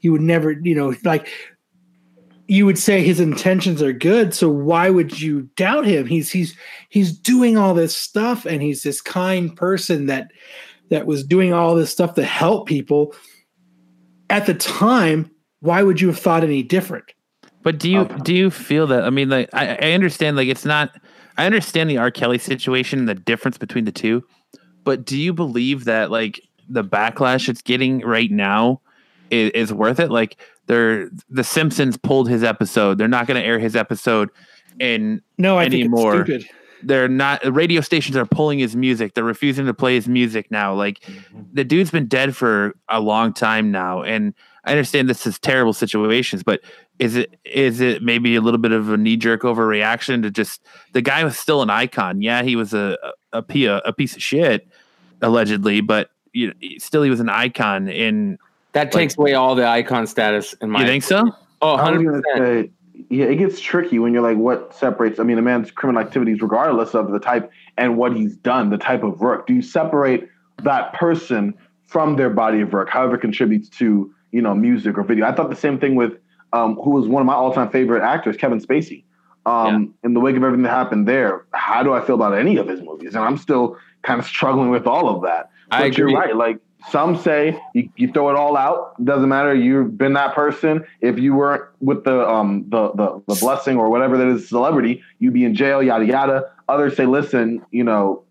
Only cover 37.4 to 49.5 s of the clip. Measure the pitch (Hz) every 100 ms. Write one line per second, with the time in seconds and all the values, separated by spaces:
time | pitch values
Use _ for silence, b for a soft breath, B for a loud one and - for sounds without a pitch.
37.4 | 135 135 165 165 147 165 139 135 113 -
38.4 | 151 143 123 117 131 117 107 120 113 113
39.4 | 147 135 135 113 127 127 110 123 120 110
40.4 | 101 107 101 98 101 101 - 98 - 110
41.4 | 104 139 127 160 185 170 123 131 139 131
42.4 | 123 107 101 - - 110 107 107 113 -
43.4 | 113 110 107 98 92 92 92 110 104 -
44.4 | b b - 147 127 143 131 120 - 95
45.4 | - 131 117 104 110 107 107 117 123 95
46.4 | 90 101 B B B _ 123 120 - _
47.4 | - - 135 117 127 113 117 117 120 117
48.4 | 110 117 113 110 107 107 107 117 113 113
49.4 | 123